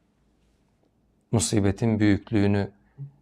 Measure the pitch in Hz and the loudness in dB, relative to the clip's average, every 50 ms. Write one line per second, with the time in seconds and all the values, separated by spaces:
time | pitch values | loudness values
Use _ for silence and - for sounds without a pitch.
0 | _ _ _ _ _ _ _ _ _ _ _ _ _ _ _ _ _ _ _ _ | _ _ _ _ _ _ _ _ _ _ _ _ _ _ _ _ _ _ _ _
1 | _ _ _ _ _ _ - 113 - - - 104 98 101 95 - 120 117 110 104 | _ _ _ _ _ _ -2 -2 -2 0 0 0 0 0 -2 0 -2 -2 0 2
2 | 107 104 98 95 - - 117 104 101 101 101 101 98 92 - _ _ _ _ - | 2 2 2 0 -2 -4 -2 0 0 2 0 0 -2 -4 -8 _ _ _ _ -18
3 | - - _ _ | -18 -18 _ _